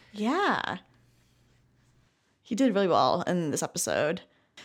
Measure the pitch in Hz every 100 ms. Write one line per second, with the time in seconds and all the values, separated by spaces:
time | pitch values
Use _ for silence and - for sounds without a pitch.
0 | - 208 214 330 392 175 - 185 - _
1 | _ _ _ _ _ _ _ _ _ _
2 | _ _ _ _ - 214 262 202 190 135
3 | 127 175 - 180 156 151 156 180 - 87
4 | 151 180 - _ _ -